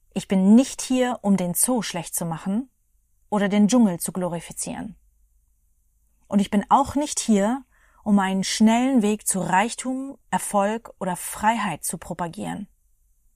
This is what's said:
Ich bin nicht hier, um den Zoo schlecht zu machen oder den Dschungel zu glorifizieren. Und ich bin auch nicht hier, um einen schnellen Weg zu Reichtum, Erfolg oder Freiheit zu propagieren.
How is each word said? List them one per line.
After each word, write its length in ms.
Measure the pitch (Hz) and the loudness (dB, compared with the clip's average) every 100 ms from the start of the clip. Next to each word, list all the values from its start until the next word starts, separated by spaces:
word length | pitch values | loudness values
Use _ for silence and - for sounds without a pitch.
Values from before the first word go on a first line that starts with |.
| _ | _
Ich 140 | 196 - | -10 -2
bin 260 | 190 190 | 2 6
nicht 260 | 226 269 - | 6 6 -2
hier, 380 | - 254 247 - | -4 0 0 -2
um 160 | 202 196 | 0 0
den 160 | 175 | 0
Zoo 300 | 175 - 247 | -2 0 -2
schlecht 320 | - 175 160 | -4 -8 -8
zu 100 | - | -8
machen 460 | 170 160 190 208 269 _ _ _ _ _ _ | -6 -6 -4 -4 -6 _ _ _ _ _ _
oder 220 | 208 202 | -2 2
den 180 | 208 202 | 4 4
Dschungel 320 | 254 220 170 | 6 4 2
zu 120 | - | -6
glorifizieren. 840 | 185 175 165 - - - - - 170 _ _ _ _ _ _ _ _ _ _ _ _ - | -4 -4 -6 -10 -10 -10 -10 -12 -16 _ _ _ _ _ _ _ _ _ _ _ _ -2
Und 120 | 202 | 0
ich 100 | 202 | 0
bin 160 | 208 - | 0 2
auch 240 | 190 185 | 2 2
nicht 260 | 277 294 - | -2 -4 -4
hier, 460 | - 202 202 269 - _ _ _ | 2 2 2 -2 -8 _ _ _
um 140 | 208 202 | 0 2
einen 260 | 190 190 | 2 0
schnellen 580 | 185 - 220 233 254 262 | -2 2 4 4 4 2
Weg 240 | 208 214 - | 2 0 -2
zu 140 | 185 | -4
Reichtum, 760 | 175 185 226 - 254 262 269 - _ | 0 0 0 -2 -8 -8 -8 -14 _
Erfolg 640 | 185 - 208 202 226 - - | -6 -2 0 0 -2 -8 -10
oder 180 | 190 175 | -6 -6
Freiheit 680 | - - 214 233 202 147 | -8 -4 0 0 -2 -4
zu 140 | - 165 | -8 -10
propagieren. 680 | - 175 170 165 170 175 202 _ _ _ _ _ _ | -10 -8 -8 -8 -10 -10 -12 _ _ _ _ _ _